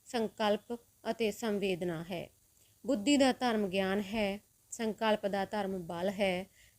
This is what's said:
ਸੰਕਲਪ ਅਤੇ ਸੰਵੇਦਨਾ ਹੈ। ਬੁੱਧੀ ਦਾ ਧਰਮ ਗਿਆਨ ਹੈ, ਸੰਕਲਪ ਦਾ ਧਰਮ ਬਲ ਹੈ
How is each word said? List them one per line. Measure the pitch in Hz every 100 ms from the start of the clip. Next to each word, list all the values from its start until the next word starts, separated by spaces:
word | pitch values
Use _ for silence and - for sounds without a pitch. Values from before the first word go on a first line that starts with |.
| -
ਸੰਕਲਪ | 247 214 - 214 214 - 240 _ _ 226
ਅਤੇ | 220 220
ਸੰਵੇਦਨਾ | 208 226 202 196 175 180 160
ਹੈ। | 170 175 - _ _ _ _ _ 208
ਬੁੱਧੀ | 247 202 285
ਦਾ | 269
ਧਰਮ | 247 247 220 202
ਗਿਆਨ | 190 190 202
ਹੈ, | 190 220 202 202 - _ _
ਸੰਕਲਪ | - 220 202 220 214 202
ਦਾ | 196 190
ਧਰਮ | 214 196 190
ਬਲ | 165 170 190
ਹੈ | 196 196 180 196 _ -